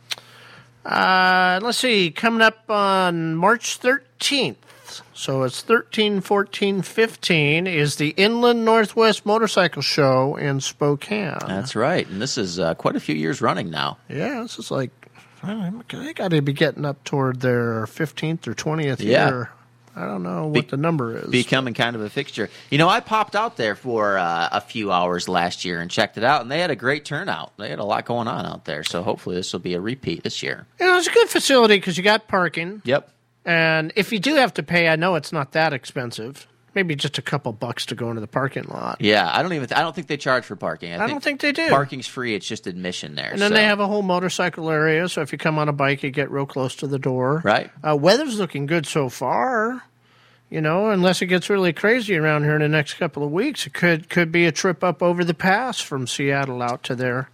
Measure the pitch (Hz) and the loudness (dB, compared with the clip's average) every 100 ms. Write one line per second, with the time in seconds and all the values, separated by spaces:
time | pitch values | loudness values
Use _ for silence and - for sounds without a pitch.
0 | - - - - - - - _ - - | -14 -14 -14 -20 -20 -20 -20 _ -2 2
1 | 185 185 185 185 180 185 233 - 254 208 | 4 4 4 4 4 2 -2 -2 2 2
2 | 170 - 226 226 220 - - 208 196 190 | 0 0 0 4 4 2 -2 0 2 2
3 | 180 170 165 160 190 233 - - 247 277 | 2 0 -2 2 2 2 -2 -2 0 0
4 | - - - 285 165 - - - - - | -4 -6 -2 0 -2 -4 -16 -20 -20 -20
5 | - - - 135 127 - - 226 - 226 | -18 -10 -4 -2 -2 -4 2 2 2 0
6 | 208 196 - 202 196 - 202 196 - 226 | 0 0 2 0 0 -2 0 0 -2 0
7 | 226 - - 165 147 160 185 160 147 - | 0 0 0 2 4 2 0 0 0 0
8 | 151 - 208 233 240 233 226 226 208 226 | -2 2 2 4 4 4 4 4 4 4
9 | 220 - 208 220 220 202 170 143 - - | 4 4 0 2 2 2 2 0 -2 2
10 | 135 131 135 - 143 139 - - 147 147 | 4 4 2 -2 -2 -2 -4 -2 0 0
11 | - 214 175 - - 95 127 107 135 165 | -2 -4 -4 -6 -6 -4 -4 0 0 0
12 | - 95 123 127 92 87 82 82 - 285 | -2 -4 -4 -2 -4 0 -2 0 -2 -2
13 | - 156 160 - 113 170 90 76 71 - | -4 -2 -2 0 0 -2 -4 -4 -4 -6
14 | - 139 220 247 233 - - 139 127 - | -10 -6 -4 -6 -10 -12 -6 -4 -4 -10
15 | - - - - 190 220 175 226 - - | -20 -20 -20 -14 -10 -6 -6 -8 -12 -12
16 | 285 - 190 156 143 139 151 - 143 139 | -10 -6 0 0 0 0 0 0 -6 -6
17 | - 143 131 127 127 120 117 113 107 - | -4 -2 -2 0 0 0 0 -4 -6 -6
18 | 156 - 160 165 120 - 156 160 143 127 | -6 -4 -6 -6 -8 -6 -4 -2 -2 -2
19 | 104 135 196 127 117 - _ _ _ - | 2 4 4 0 -6 -14 _ _ _ -12
20 | 180 196 180 180 156 151 151 139 165 156 | -8 -6 -6 -4 -2 -2 -2 -2 -2 -2
21 | 117 - - 123 - 135 127 113 120 117 | -4 -6 -2 0 2 0 0 -2 -2 -2
22 | 104 139 131 120 98 - - 143 170 226 | -6 -6 -6 -6 -6 -8 -2 2 4 4
23 | - 220 208 202 226 - 107 98 127 113 | 0 -2 0 -2 -2 -2 -2 -2 -2 0
24 | 101 95 85 85 85 104 - 117 101 90 | 2 2 0 0 0 -2 -4 -6 0 2
25 | 90 87 92 90 87 - 90 85 87 - | 2 -2 0 0 0 -2 -6 -6 -4 0
26 | 104 104 120 147 120 156 175 110 123 147 | 0 0 2 2 0 -4 -2 -2 -2 -4
27 | - 147 190 80 - - 117 156 104 117 | -6 -8 -6 -8 -10 -10 -10 -6 -4 -2
28 | 117 120 113 - 85 82 - 76 80 87 | -2 -4 -2 -4 -6 -8 -8 -8 -4 -4
29 | 92 - 98 90 95 92 87 87 107 131 | -2 -4 -4 -6 -4 -6 -4 -4 -4 -6
30 | 98 82 - - 67 - - - 359 359 | -6 -6 -6 -6 -6 -8 -12 -2 2 2
31 | 330 240 226 339 - 262 220 202 185 160 | 4 4 4 2 4 6 6 6 2 0
32 | 202 214 - 196 170 165 170 208 120 143 | 2 2 0 0 0 -2 -8 -6 0 0
33 | - _ _ _ - 165 160 160 160 214 | -2 _ _ _ 0 4 6 4 2 0
34 | 180 214 254 302 226 - 151 170 165 160 | 0 0 2 4 2 0 0 2 4 4
35 | 185 160 - 160 135 160 160 135 - 139 | 2 0 -2 -4 -2 0 2 0 -6 -6
36 | 120 113 117 139 - _ _ 202 175 139 | -6 -8 -12 -14 -20 _ _ -2 -2 -2
37 | 147 - - 147 123 107 120 - - 117 | -4 -4 -4 -4 -4 -6 -6 -6 -8 -6
38 | 117 113 101 131 135 127 - - 120 - | -6 -6 -4 -2 -2 -4 -10 -8 -6 0
39 | 104 104 85 110 175 156 123 143 165 180 | 4 4 4 0 0 -4 -2 0 0 -4
40 | 151 143 139 127 - 98 95 80 85 85 | -8 -4 0 0 -2 -6 -6 -6 -8 -4
41 | 214 285 302 277 294 294 330 139 139 131 | -4 -2 -4 -2 -2 0 2 2 0 -8
42 | - 131 120 101 - 110 98 87 90 - | -10 -8 -4 -4 -6 -8 -8 -8 -8 -8
43 | 76 71 65 196 208 214 214 202 202 208 | -10 -8 -6 0 2 4 4 2 0 0
44 | 190 180 180 - 180 - 160 156 160 156 | 0 0 0 -2 -2 -2 -2 2 2 2
45 | 180 170 147 143 160 156 151 143 139 139 | 0 -4 -6 -2 0 0 0 0 0 0
46 | 143 135 135 139 139 139 131 - 139 135 | -2 -4 -2 -4 -4 -4 -4 -4 -6 -4
47 | 135 127 127 156 101 117 - - 156 151 | -2 0 0 2 2 2 0 -6 0 4
48 | 165 247 311 208 175 139 143 170 143 156 | 6 4 2 -4 -4 -4 -2 -2 0 -2
49 | 127 - 131 196 254 226 226 254 - _ | -2 -2 -2 0 2 0 -2 -4 -12 _
50 | _ _ _ _ _ 160 156 180 220 190 | _ _ _ _ _ -2 0 2 2 4
51 | 185 180 180 180 - 202 180 147 208 254 | 4 2 2 0 2 2 2 2 2 2
52 | 208 165 156 151 147 151 151 156 147 - | 2 2 2 2 2 2 2 2 0 -4
53 | 170 143 147 170 285 - - - 175 160 | -4 -2 -2 0 -2 -4 -8 0 2 2
54 | - 180 165 170 170 - 190 170 180 151 | 0 0 2 2 2 2 -2 0 -2 2
55 | 175 175 175 156 180 208 262 - - 135 | 0 2 0 0 2 2 0 -6 -6 -6
56 | 120 - 139 139 135 123 120 127 - 123 | -4 -2 0 0 -2 -2 -4 -4 -6 -4
57 | 127 123 127 | -2 -2 -4